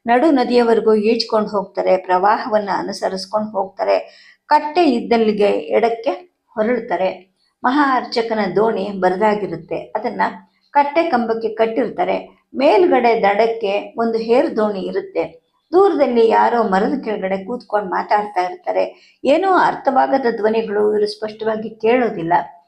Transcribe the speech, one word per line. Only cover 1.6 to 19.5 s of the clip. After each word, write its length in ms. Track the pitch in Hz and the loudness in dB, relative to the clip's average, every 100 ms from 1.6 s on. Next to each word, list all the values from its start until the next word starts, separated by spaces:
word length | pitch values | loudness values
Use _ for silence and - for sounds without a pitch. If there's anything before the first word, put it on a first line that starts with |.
| 185 185 185 185 | -6 -2 0 0
ಪ್ರವಾಹವನ್ನ 720 | - 180 202 233 - 208 202 | 0 2 2 0 0 -2 -2
ಅನುಸರಿಸ್ಕೊಂಡು 800 | 170 180 202 190 190 - 214 214 | -4 -6 -6 -6 -6 -6 -6 -4
ಹೋಗ್ತಾರೆ. 480 | 196 190 - 190 190 - - - _ - | -4 -6 -4 0 0 -2 -20 -20 _ 0
ಕಟ್ಟೆ 380 | 302 302 349 | 0 2 0
ಇದ್ದಲ್ಲಿಗೆ 600 | 311 233 196 233 214 190 202 | 2 2 0 0 2 2 0
ಎಡಕ್ಕೆ 960 | 202 - 214 233 - - 359 - _ _ | 0 -2 0 0 -2 -6 -6 -10 _ _
ಹೊರಳ್ತಾರೆ. 920 | 226 220 240 - 175 190 - - _ _ _ | -4 -2 -2 -4 -2 -2 -6 -16 _ _ _
ಮಹಾ 320 | 247 294 277 254 | -2 0 2 0
ಅರ್ಚಕನ 420 | 220 233 226 220 190 180 | -2 -4 -2 -2 -2 0
ದೋಣಿ 320 | 226 190 202 196 | 0 -2 -6 -2
ಬರದಾಗಿರುತ್ತೆ. 760 | 185 190 214 202 175 165 - 165 | -2 0 0 0 -4 -10 -8 -10
ಅದನ್ನ 460 | - 214 233 185 - 190 - _ _ | -8 -8 -6 -4 -4 -6 -20 _ _
ಕಟ್ಟೆ 320 | 285 285 311 | 0 2 0
ಕಂಬಕ್ಕೆ 460 | 330 240 226 220 220 | 0 0 0 -2 -4
ಕಟ್ಟಿರ್ತಾರೆ. 960 | - 226 262 214 - 185 190 - _ _ | -2 -2 0 -2 -2 -2 -4 -6 _ _
ಮೇಲ್ಗಡೆ 680 | 240 294 403 349 254 233 208 | 0 2 4 4 4 2 2
ದಡಕ್ಕೆ 720 | 196 202 226 226 196 202 - - | 2 2 2 0 -2 -4 -4 -4
ಒಂದು 200 | 226 220 | -2 -2
ಹೇರ್ 380 | 226 247 311 208 | 2 2 2 0
ದೋಣಿ 240 | 208 196 | -2 -2
ಇರುತ್ತೆ. 640 | 185 190 - - - - _ _ _ | -6 -6 -6 -6 -6 -10 _ _ _
ದೂರದಲ್ಲಿ 560 | 349 392 294 247 233 220 | 4 4 4 2 4 4
ಯಾರೋ 340 | 208 220 240 | 4 4 2
ಮರದ 420 | 208 190 240 285 | 2 2 0 -2
ಕೆಳಗಡೆ 400 | 220 190 190 196 | -4 -6 -4 -6
ಕೂತ್ಕೊಂಡು 460 | 190 240 - 208 185 | -6 -10 -4 -4 -2
ಮಾತಾಡ್ತಾ 500 | 185 190 208 208 180 | -4 0 -2 -2 -4
ಇರ್ತಾರೆ. 800 | 180 180 - 190 185 - _ _ | -4 -6 -4 -2 -2 -6 _ _
ಏನೋ 300 | 254 320 381 | 0 2 2